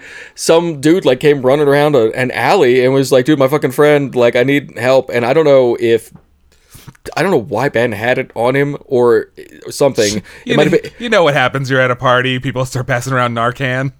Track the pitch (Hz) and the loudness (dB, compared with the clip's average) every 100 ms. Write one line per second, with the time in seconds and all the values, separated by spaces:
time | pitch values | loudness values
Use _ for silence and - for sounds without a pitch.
0 | - - - - - 165 175 151 143 180 | -6 -20 -20 -10 0 2 2 -2 0 2
1 | 185 127 151 147 127 147 143 143 147 143 | 2 0 2 2 2 2 2 2 2 2
2 | 113 - 127 - 123 190 131 131 127 135 | 0 0 -4 -2 0 2 4 4 2 0
3 | 131 131 127 151 135 147 147 127 147 147 | 2 0 2 2 2 0 -4 0 2 2
4 | 139 123 120 123 127 143 - - 120 131 | 0 0 2 2 0 0 -4 -6 0 0
5 | 127 120 120 143 156 135 123 117 117 113 | 0 -4 0 2 4 4 2 0 0 0
6 | - - _ _ _ _ _ - - - | -2 -18 _ _ _ _ _ -20 -20 -20
7 | - - 175 165 92 101 139 113 123 101 | -14 -6 -2 -2 -2 -4 -2 -2 -2 -2
8 | 117 127 131 - 120 135 143 143 - 127 | -2 -2 -4 -4 -2 0 -2 -6 -4 0
9 | 120 113 - - - 76 - - 143 117 | 4 2 0 -14 -20 -20 -18 -2 -2 0
10 | 104 104 - - - - - - - - | -2 -2 -10 -18 -4 0 2 0 -2 -10
11 | 233 220 160 139 127 131 131 131 127 123 | -2 0 2 2 0 -2 -2 0 0 0
12 | 131 123 127 127 135 127 127 123 127 123 | 0 0 0 -4 -6 -6 -6 -6 -4 -4
13 | 127 131 123 117 117 123 135 127 135 - | -2 -2 -2 -2 -4 -4 -6 -4 -6 -8